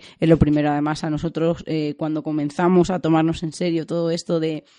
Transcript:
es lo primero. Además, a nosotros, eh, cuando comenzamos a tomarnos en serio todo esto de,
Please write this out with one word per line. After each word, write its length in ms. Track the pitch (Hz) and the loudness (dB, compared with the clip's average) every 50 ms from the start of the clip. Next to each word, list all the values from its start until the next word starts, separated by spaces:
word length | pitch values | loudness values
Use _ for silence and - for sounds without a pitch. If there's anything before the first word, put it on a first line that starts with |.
| - - - - | -2 -10 -6 0
es 80 | 170 | 4
lo 100 | 160 165 | 6 6
primero. 320 | 151 - 151 151 147 147 147 | 6 6 4 2 2 2 0
Además, 320 | 147 147 147 151 151 - - | 0 0 -2 -2 -4 -4 -4
a 60 | 160 | -4
nosotros, 540 | 151 147 - 165 - 156 160 165 170 - - | -4 -4 -4 -4 -4 -2 0 0 0 -2 -4
eh, 280 | - 160 156 151 147 143 | -6 -4 -4 -2 -4 -4
cuando 240 | - 160 156 156 151 | -4 -4 -4 -4 -4
comenzamos 680 | 147 156 151 156 147 147 - - 175 180 185 180 170 - | -4 -4 -4 -4 -4 -4 -2 0 2 4 6 4 4 2
a 100 | 185 170 | 0 -2
tomarnos 440 | - 180 165 160 160 165 160 - 175 | 0 2 2 2 2 0 -2 -4 -6
en 100 | 160 - | -8 -6
serio 320 | - 180 175 165 160 151 | -4 -2 -2 -2 -2 -4
todo 240 | - 165 170 170 165 | -4 -4 -2 -2 -2
esto 280 | 165 170 - - 175 165 | -2 -4 -4 -2 -2 -2
de, 260 | 160 160 156 147 - _ _ | -2 -2 -4 -6 -10 _ _